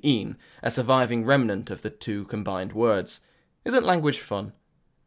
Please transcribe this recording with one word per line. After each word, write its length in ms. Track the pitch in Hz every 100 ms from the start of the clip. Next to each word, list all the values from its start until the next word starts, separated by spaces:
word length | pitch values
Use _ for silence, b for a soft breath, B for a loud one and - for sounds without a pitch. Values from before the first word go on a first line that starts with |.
| 147
een, 320 | 120 95 - b b
a 80 | 117
surviving 540 | 123 117 131 120 117 113
remnant 460 | 139 117 98 -
of 100 | 95
the 80 | 107
two 340 | - - 104 98
combined 460 | 107 104 92 92
words. 480 | 98 117 101 87 - _ _ _ _ -
Isn't 180 | 254
language 360 | - 180 151 -
fun? 340 | - 101 95 - _ _ _ _